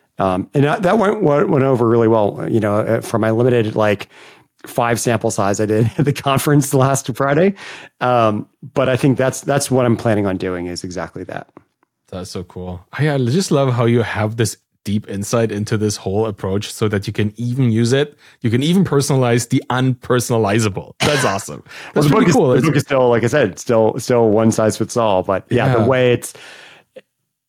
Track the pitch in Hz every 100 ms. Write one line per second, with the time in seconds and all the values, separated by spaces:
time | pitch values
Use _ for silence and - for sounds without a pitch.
0 | _ - 95 92 - 143 143 233 180 220
1 | 196 214 151 143 - 139 135 123 117 117
2 | 113 113 101 - 104 110 104 104 - 113
3 | - 107 110 110 123 120 107 107 107 101
4 | - - - - _ _ - - 117 117
5 | - 110 113 107 98 101 107 107 113 -
6 | 143 - 143 135 151 147 131 135 131 135
7 | - 113 139 147 196 196 - - - _
8 | 123 123 110 107 - _ 135 135 131 123
9 | 143 127 131 - - 139 - 127 123 110
10 | 120 107 101 92 92 90 87 87 92 87
11 | 82 - 90 - - - _ _ _ _
12 | _ 92 90 98 87 92 90 87 - -
13 | 151 139 117 165 - 143 135 123 120 120
14 | 104 - 107 113 110 - _ _ - 104
15 | - 98 101 120 110 101 107 110 104 -
16 | 95 101 110 101 98 101 - - 107 104
17 | 101 104 104 - 120 127 123 110 117 135
18 | 147 - - _ 113 123 151 190 175 139
19 | 131 135 123 120 - 135 - 127 131 123
20 | - 123 - 113 101 113 107 92 - -
21 | 156 143 123 98 - 71 - - - -
22 | 147 220 175 240 143 127 156 143 - 135
23 | 123 117 113 147 104 80 - 113 110 -
24 | - 120 113 104 113 107 110 - 107 120
25 | 110 92 92 95 - 120 135 120 113 127
26 | 123 120 - - - - - - _ -
27 | - _ _ _